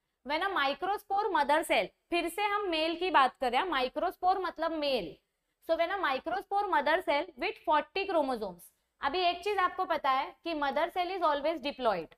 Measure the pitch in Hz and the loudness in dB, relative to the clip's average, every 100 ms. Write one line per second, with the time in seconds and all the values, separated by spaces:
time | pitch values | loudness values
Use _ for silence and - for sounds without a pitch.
0 | _ _ 254 311 392 339 277 277 370 403 | _ _ -4 -2 0 0 0 0 -2 -2
1 | - 392 427 330 277 302 339 277 185 _ | -2 -2 2 2 4 2 4 0 0 _
2 | - 349 330 370 403 415 403 320 320 330 | -4 -2 -2 -2 -2 0 0 0 0 -2
3 | 359 302 262 - 254 240 359 285 254 - | 2 4 4 2 -2 0 0 -2 -2 -2
4 | 330 - 359 392 349 - 330 320 285 254 | -4 -2 0 0 -2 -4 -4 -2 -2 -2
5 | 165 - _ _ _ _ - 330 339 392 | -4 -12 _ _ _ _ -2 0 0 0
6 | 311 262 - 370 - 403 415 320 185 311 | 0 -2 -2 -6 -2 -2 2 2 2 2
7 | - 285 359 240 349 453 - 302 294 381 | 2 -2 -2 -6 -6 -4 0 0 0 -4
8 | 392 349 269 240 208 175 - _ _ _ | -2 0 0 -2 -6 -12 -20 _ _ _
9 | 277 359 349 349 403 392 359 359 370 311 | -4 0 0 0 -2 2 0 0 -2 0
10 | 277 262 330 - 339 311 285 285 339 370 | 0 0 -2 -6 -6 -2 0 0 0 0
11 | 349 381 320 285 285 320 262 277 240 185 | -2 0 2 2 0 -2 -4 -2 0 0
12 | 156 | -4